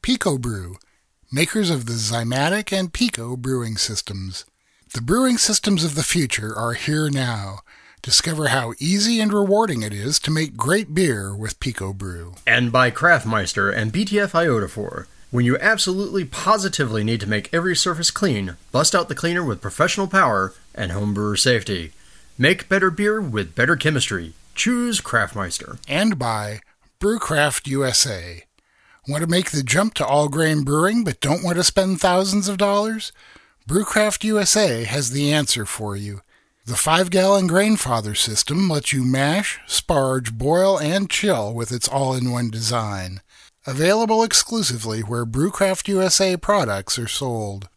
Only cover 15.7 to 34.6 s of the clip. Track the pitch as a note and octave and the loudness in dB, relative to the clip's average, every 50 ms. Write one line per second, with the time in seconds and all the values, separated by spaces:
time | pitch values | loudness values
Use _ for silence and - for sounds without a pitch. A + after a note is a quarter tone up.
15.7 | A3 G3+ - F#3 F#3 F#3+ G3+ F#3+ - G3 F3+ C3 - - - F#3 G#3+ A3 F#3+ F#3+ | 2 2 0 -2 0 -2 -2 -2 -2 -4 -4 -4 -8 -6 2 2 2 2 2 -4
16.7 | - - D3 A#2+ G#2+ A2 G#2 A2 A#2 A2+ G2 G2 G#2+ G#2 G2 - - E3 E3+ F#3 | -2 -2 -2 -2 0 -2 0 0 0 -2 0 -2 -2 -2 -2 -2 -2 -2 0 0
17.7 | F3+ E3 - F#3 F3 D#3 E3+ - - - - F#3+ C3+ G#2 G2 F#2 E2+ - - - | 0 0 0 -2 -2 0 -2 -2 -2 0 0 0 0 0 -2 -6 -8 -12 -18 -4
18.7 | - B2 D#3 - - F#3+ E3+ - D3+ - - E3+ E3+ F3+ F3 C#3+ G#2+ F#2 - G#2 | 0 2 2 4 2 2 0 0 -6 -4 -2 -2 0 0 0 -2 -4 -4 -6 -10
19.7 | - - D#3 F3+ - - G3 F3+ F#3+ F#3+ F#3 C3+ A2 G2 F#2+ F#2+ - - - - | -2 0 0 0 2 0 -2 0 2 2 4 4 4 2 0 -2 -4 -12 -20 -20
20.7 | - - G#2+ F#2 F2 G2 G2+ G#2 G#2 G2 G#2 G#2 G#2 G2 - C3 B2 A2+ G2 - | -10 -8 -6 -4 -4 -2 -2 -2 0 0 0 0 0 2 4 4 4 2 2 -2
21.7 | G2+ F2+ E2 D#2+ - - - - - - - - - - B2 C#3+ F#3 F#3+ - - | -4 -6 -6 -10 -14 -18 -20 -20 -20 -20 -20 -20 -4 2 2 2 2 2 0 0
22.7 | F#3+ G3 F#3+ F#3+ E3 D3+ G3+ G#3 G#3+ A3 G#3 D3+ A2+ G#2+ G2 D#2+ - - A#2+ C3+ | 0 2 2 2 0 2 0 0 0 0 -2 -2 -2 -4 -4 -4 -2 0 2 2
23.7 | E3+ C3+ - D3+ D#3 C3+ - - G#2+ F#2 E2+ D#2+ E2 - - - - - - A3 | 2 2 2 0 0 0 -2 -2 -4 -6 -8 -10 -16 -20 -20 -20 -8 -4 -2 0
24.7 | B3 A#3+ A#3+ A#3+ A3+ G3 - - - A#2 G#2 F#2+ - - G2 F2 - - - - | 0 0 0 -2 -2 -4 -4 0 0 0 0 0 -4 -6 -6 -6 -6 -8 -10 -10
25.7 | - - - - C#3 D#3 G3+ A3+ G3+ C#3+ B2+ A#2 A2+ G#2+ G#2 G#2 G#2 G#2+ - _ | -16 -16 -10 -4 -2 0 2 0 0 0 -2 -2 -2 -4 -4 -6 -10 -12 -16 _
26.7 | _ _ _ _ _ _ - G3+ A3 A3+ - - D#3 D3 D3 D3+ C3+ - - C#3 | _ _ _ _ _ _ 0 0 0 0 -2 -2 0 2 2 2 0 -2 -4 -4
27.7 | C3+ C3+ C#3 B2+ A#2 - - B2+ A2 F#2 E2+ F2+ F2 E2 - _ _ _ _ _ | -2 -2 0 0 2 2 0 0 -2 -8 -10 -12 -14 -16 -20 _ _ _ _ _
28.7 | _ _ _ _ _ _ _ - C#3 D3+ E3 E3 E3+ F3+ F#3 - - D3+ C3+ B2 | _ _ _ _ _ _ _ -6 -4 -2 0 2 2 2 2 0 -2 -4 -2 0
29.7 | A2 D#3+ G3+ A3+ - - D3+ A2+ C3+ C#3+ D3 D3 C#3 D#3 D#3+ D#3 D#3 D3+ C#3+ C3 | 2 2 2 0 0 -2 -2 2 4 2 2 2 2 2 2 2 2 2 2 2
30.7 | C#3+ D3+ D#3+ F#3+ G#3+ A#3+ A#3 F3+ C3 - - C3+ D3 F3 - F3 F3 E3+ F3+ - | 2 4 4 4 4 2 2 0 -2 -2 0 0 0 0 0 0 0 2 2 4
31.7 | - - F#3+ F#3 F#3+ E3 - F#3+ F3+ F#3 F#3+ G3 F#3+ G#3 G3 F#3+ G3+ F#3 G#3 G3+ | 4 4 2 2 2 2 4 4 4 4 2 2 0 0 0 0 0 0 2 2
32.7 | G3+ G3+ G#3 A3 A3+ A3 G#3 - - _ - - - - _ _ _ _ _ - | 2 2 0 0 -4 -6 -8 -10 -14 _ -20 -20 -20 -20 _ _ _ _ _ 0
33.7 | C#3+ F#3+ G#3+ - - A3 G#3+ G#3+ G#3 - - G#3+ G#3+ G#3+ G3+ F3 - G#3+ | 0 0 0 2 2 2 2 2 2 0 -2 0 0 2 2 4 4 4